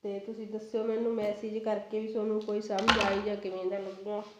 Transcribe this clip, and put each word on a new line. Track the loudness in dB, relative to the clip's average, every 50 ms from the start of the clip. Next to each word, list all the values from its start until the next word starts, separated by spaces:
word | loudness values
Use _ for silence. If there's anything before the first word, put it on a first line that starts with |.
ਤੇ | -4 -4 -4 -4
ਤੁਸੀਂ | -6 -6 -8 -6 -6
ਦੱਸਿਓ | -6 -6 -6 -6 -2 0 0 2
ਮੈਨੂੰ | 2 2 2 2 2 2
ਮੈਸੇਜ | 2 2 0 0 -2 -2 -2 -2
ਕਰਕੇ | 0 2 2 2 0 0 -2 -2 -2
ਵੀ | -2 0 0
ਤੁਹਾਨੂੰ | 0 2 2 2 2
ਕੋਈ | 2 0 0 0
ਸਮਝ | 0 0 0 2 4 4 4 6 4
ਆਈ | 4 4 2 2
ਜਾਂ | 0 -2
ਕਿਵੇਂ | -2 -2 -4 -4 -2 -2
ਦਾ | -2 -2
ਲੱਗੂਗਾ। | -2 -4 -6 -10 -8 -6 -4 -4 -4 -6 -8 -16